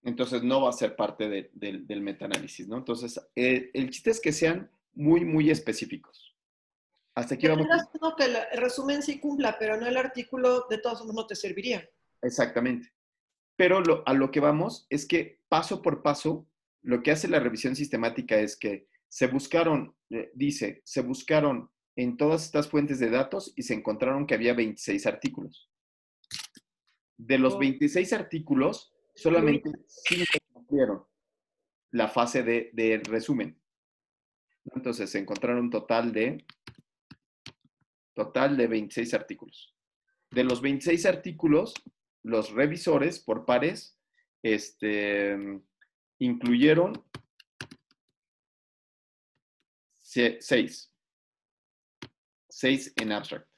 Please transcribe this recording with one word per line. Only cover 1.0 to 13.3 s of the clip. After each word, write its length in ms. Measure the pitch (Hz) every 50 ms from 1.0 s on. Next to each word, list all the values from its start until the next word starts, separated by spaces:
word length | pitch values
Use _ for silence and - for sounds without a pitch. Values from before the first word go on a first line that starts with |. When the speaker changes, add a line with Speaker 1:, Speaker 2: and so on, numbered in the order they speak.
| 107 104 - - 107 107
Speaker 1:
de, 220 | 101 98 95 -
del, 340 | _ 107 104 101 98 95 90
del 140 | 87 107 101
metaanálisis, 680 | 101 101 98 - - 101 98 - 101 - - - 117
¿no? 120 | 98 110 127
Entonces, 420 | 131 - 120 120 123 117 - - - _ _
eh, 340 | 123 123 127 127 123 123 - -
el 160 | 135 131 127
chiste 200 | - - - 226
es 100 | 220 220
que 120 | - 165
sean 380 | 151 - 165 160 170 185 196 - _ _ _ _ _
muy, 300 | - 147 151 165 170 175
muy 240 | 165 156 156 151 160
específicos. 840 | 156 - - 117 107 - 110 - 98 - - - _ - - - _ _ _ _ _ _ _ _ _ _ _ _ _ _ _ _ _
Hasta 200 | 120 120 - 135
aquí 80 | -
Speaker 2:
Que 60 | 277 320
Speaker 1:
vamos. 180 | 311 - 156
Speaker 2:
tengas 220 | 311 330 330 330 - - 311
uno 140 | 320 320 320
que 80 | 320 277
el, 120 | 247 240 226 220 -
el 60 | - 247
resumen 440 | 247 247 247 277 262 277 285 294
sí 160 | 285 302 277 277
cumpla, 380 | - 294 277 277 262 220 - -
pero 180 | 220 214 214
no 100 | 220 233
el 100 | 247 254
artículo, 680 | 254 254 262 - 247 240 _ - 254 254 247 254 247 247 -
de 80 | 220 214
todos 220 | 220 240 233 226
modos 140 | 226 220 214
no 120 | 226 220
te 80 | 220 202
serviría. 520 | - - 190 175 190 196 247 233 185 - - _ _ _ _ _ _
Speaker 1:
Exactamente. 720 | - 123 120 - 120 117 - 120 120 127 123 120 - _ _ _ _ _ _ _ _ _